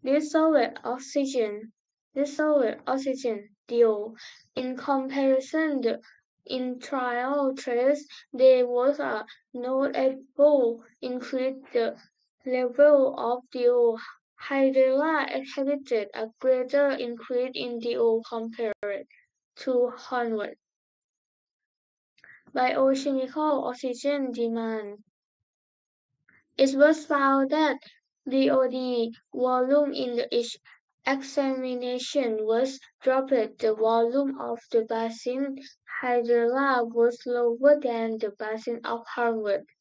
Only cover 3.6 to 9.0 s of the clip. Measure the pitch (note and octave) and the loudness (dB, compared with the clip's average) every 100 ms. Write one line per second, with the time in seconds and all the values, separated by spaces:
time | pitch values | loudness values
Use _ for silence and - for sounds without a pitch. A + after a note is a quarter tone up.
3.6 | - A#3+ A#3 G#3 A3 A3+ - - _ - | -6 2 4 2 -6 -12 -20 -20 _ -8
4.6 | B3+ B3+ - C4+ C4 C4+ C4+ C4 C4+ D#4 | -8 -8 -2 -2 -2 0 2 2 0 -2
5.6 | D#4+ C#4 A#3 A3+ - _ _ _ - B3+ | -2 0 -2 -4 -10 _ _ _ -8 -6
6.6 | B3+ B3 - C#4 B3 A#3+ B3+ C#4+ C#4 C4+ | -6 -8 -6 -4 -2 -2 -2 0 0 -2
7.6 | - A#3+ B3+ D4 D4 - - B3+ C4 B3+ | -4 0 2 0 -4 -20 -16 6 8 8
8.6 | B3 B3 B3+ D4 | 4 2 2 2